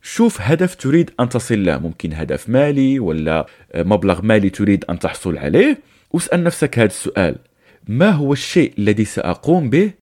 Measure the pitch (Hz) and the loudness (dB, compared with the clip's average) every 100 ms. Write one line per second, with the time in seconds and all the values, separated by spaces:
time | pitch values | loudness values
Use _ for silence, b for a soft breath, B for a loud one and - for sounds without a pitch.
0 | - - 233 - 98 160 185 - 131 160 | -10 0 0 2 -2 2 0 -2 2 2
1 | 170 - 123 123 - 110 92 71 82 82 | 2 -2 -2 -2 -2 0 0 0 -4 -6
2 | 85 78 78 73 - 127 147 143 131 135 | -8 -6 -6 -6 0 2 2 2 2 0
3 | 98 80 78 80 76 b b - 85 101 | -2 -2 0 -2 -4 b b -4 0 2
4 | 95 82 104 107 98 - 101 98 - 87 | 2 0 2 2 2 0 2 2 0 -6
5 | - - 95 76 71 120 269 285 b b | -6 -6 -6 -4 0 2 2 0 b b
6 | b 175 - 180 170 - 143 - 107 - | b -6 -2 0 0 -2 -2 2 0 0
7 | - - 87 64 _ b b b - 117 | -6 -2 -2 -2 _ b b b -8 0
8 | 202 165 143 139 - 180 147 - 104 104 | 2 2 0 -2 0 0 0 0 0 0
9 | 107 - 78 87 139 175 139 139 208 - | 0 -2 -4 -4 0 0 2 2 0 -4